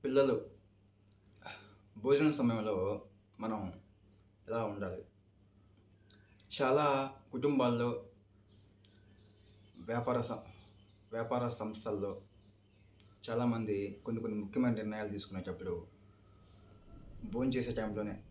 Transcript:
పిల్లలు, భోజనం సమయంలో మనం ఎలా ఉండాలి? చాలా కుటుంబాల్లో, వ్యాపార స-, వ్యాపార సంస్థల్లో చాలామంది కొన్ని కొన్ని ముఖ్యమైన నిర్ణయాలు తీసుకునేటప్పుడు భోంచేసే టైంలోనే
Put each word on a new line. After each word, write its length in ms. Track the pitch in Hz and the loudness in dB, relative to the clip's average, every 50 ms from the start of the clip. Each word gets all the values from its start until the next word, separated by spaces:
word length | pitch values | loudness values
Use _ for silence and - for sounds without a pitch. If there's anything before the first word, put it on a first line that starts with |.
| - | -2
పిల్లలు, 400 | 135 127 139 139 135 120 - - - - - - - _ _ _ - _ _ _ - - _ _ - - - - - - - - - - - - - - | 4 4 6 6 6 4 0 -2 -8 -16 -20 -20 -20 _ _ _ -20 _ _ _ -20 -20 _ _ -20 -20 -18 -16 -16 -16 -16 -18 -20 -20 -20 -20 -20 -18
భోజనం 340 | 110 104 131 143 143 151 151 | -4 4 4 6 6 6 4
సమయంలో 760 | 147 143 123 120 113 110 107 107 101 92 92 98 107 - - - - - _ _ _ - | 4 6 4 4 4 2 0 0 0 2 2 0 0 -2 -6 -14 -20 -20 _ _ _ -8
మనం 340 | 110 110 110 104 98 90 85 - - - - _ - - - - - - _ _ _ | -4 -4 -4 -4 -4 -6 -8 -12 -18 -20 -20 _ -20 -20 -20 -20 -20 -20 _ _ _
ఎలా 180 | - 110 117 113 | -4 -2 -2 -2
ఉండాలి? 380 | 104 101 101 101 92 92 95 - - _ _ _ _ _ _ - - _ - - - - - - _ - _ - - - - - _ - - - - - - | -2 -4 -4 -6 -6 -6 -8 -10 -14 _ _ _ _ _ _ -20 -20 _ -20 -20 -20 -20 -20 -20 _ -20 _ -20 -20 -20 -20 -20 _ -20 -20 -6 0 2 4
చాలా 540 | 143 131 135 147 151 147 139 135 135 135 - - - - | 6 6 6 6 6 4 4 2 0 -2 -6 -14 -18 -10
కుటుంబాల్లో, 760 | - 120 127 147 143 131 127 120 120 117 120 120 117 - - - - - - _ _ - - _ - - - - - - - - - - - - - - - - - _ - - - - - - - | -8 0 2 2 4 4 4 4 4 2 2 0 -2 -4 -8 -14 -20 -20 -20 _ _ -20 -20 _ -20 -20 -20 -20 -20 -20 -20 -20 -20 -20 -20 -20 -20 -20 -20 -20 -20 _ -20 -20 -20 -20 -20 -20 -18
వ్యాపార 440 | - 87 107 113 120 117 127 123 123 | -14 -6 -4 -2 -2 0 0 0 0
స-, 240 | 113 - 113 - - - - - - - - - - - - - - - | 0 -2 -4 -6 -8 -16 -20 -20 -20 -20 -20 -20 -20 -20 -20 -20 -18 -8
వ్యాపార 380 | 113 113 117 117 131 123 123 120 | -6 -6 -2 -2 0 0 0 -2
సంస్థల్లో 720 | 117 - 107 107 104 - - 113 104 98 98 101 92 - - - - - - - - _ _ _ _ _ - - - - - - - - - - | -2 -4 -6 -6 -6 -4 -4 -2 -2 -2 -2 -4 -4 -8 -12 -20 -20 -20 -20 -20 -20 _ _ _ _ _ -20 -20 -20 -20 -20 -20 -20 -14 -8 -4
చాలామంది 720 | 113 117 123 120 117 113 113 104 104 98 101 98 98 - - | -2 2 2 2 2 2 0 0 0 0 -2 -4 -6 -8 -6
కొన్ని 160 | - 113 113 | -4 -4 -2
కొన్ని 180 | 117 113 107 107 | -2 -2 -2 -2
ముఖ్యమైన 340 | 101 98 - 131 127 123 113 | -4 -2 0 2 2 2 2
నిర్ణయాలు 360 | 110 107 107 107 110 107 101 | 0 -2 -4 -4 -4 -4 -4
తీసుకునేటప్పుడు 800 | 101 101 - - 95 92 90 95 90 - 95 92 87 85 82 - - - - - - - - - - - - - - - - - - - - - - - - - - - - | -4 -6 -8 -6 -8 -6 -6 -6 -8 -6 -4 -6 -6 -6 -6 -12 -20 -20 -20 -20 -20 -20 -20 -20 -20 -20 -20 -20 -20 -20 -20 -20 -20 -20 -20 -20 -18 -18 -18 -16 -14 -12 -10
భోంచేసే 480 | 104 95 120 127 135 123 127 120 120 117 | -6 -2 0 0 2 2 0 0 0 0
టైంలోనే 500 | 113 110 107 104 107 104 104 98 98 - - | -2 -2 -2 -2 -4 -4 -4 -6 -10 -14 -18